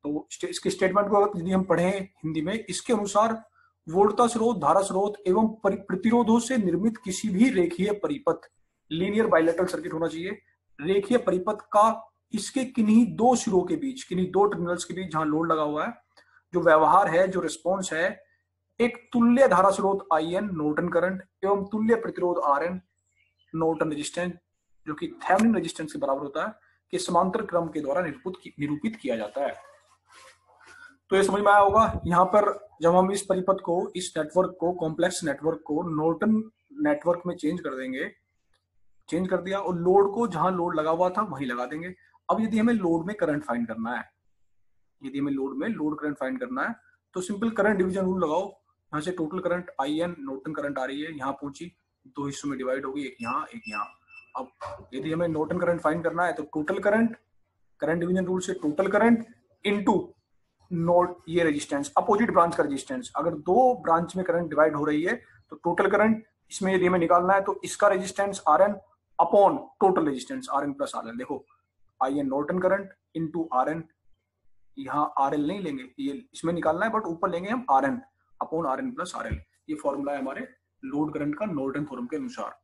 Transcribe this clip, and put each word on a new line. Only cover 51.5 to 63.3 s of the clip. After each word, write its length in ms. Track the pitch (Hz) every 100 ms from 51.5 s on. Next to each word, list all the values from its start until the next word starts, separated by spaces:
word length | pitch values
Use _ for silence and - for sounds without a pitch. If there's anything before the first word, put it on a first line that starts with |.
| 139 175 _ _ _ 135
दो 180 | 147 139
हिस्सों 240 | 139 147
में 80 | 131
divide 280 | 127 135 135
होगी, 180 | 139
एक 120 | 135 -
यहाँ, 260 | 117 139 151 117
एक 60 | 117
यहाँ। 220 | 104 104 _ _ - _ -
अब 160 | - _ - - -
यदि 200 | 131 156
हमें 140 | 160 175
Norton 320 | 156 156 180
current 220 | 175 170
find 220 | 156 170
करना 220 | 165 165 175
है, 80 |
तो 100 | 156
टोटल 360 | 151 156 151 202
current, 380 | 208 220 233 - _ _ _ _ _ _
current 200 | 147 170
division 260 | 170 185 180
रूल 140 | 185
से 140 | 180
total 340 | 175 151 147 190
current 380 | 208 226 233 - _ _ _ 208
into 340 | 202 202 190 - _ _ _ _ _ _
नोड, 420 | 170 165 175 180 - -
ये 140 | 170
रेजिस्टेंस, 500 | 160 147 - 143 143 -
opposite 340 | - 233 233
ब्रांच 240 | 170 170 170
का 80 |
रेजिस्टेंस। 480 | 147 139 - 127 120 143
अगर 160 | 160